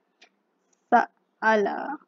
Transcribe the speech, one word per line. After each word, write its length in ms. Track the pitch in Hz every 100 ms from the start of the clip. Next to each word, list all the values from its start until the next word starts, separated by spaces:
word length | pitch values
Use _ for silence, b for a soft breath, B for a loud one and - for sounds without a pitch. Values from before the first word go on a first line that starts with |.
| _ _ _ _ _ _ _ _ _
Sa'ala. 1120 | 240 - _ _ _ 220 220 196 151 - 294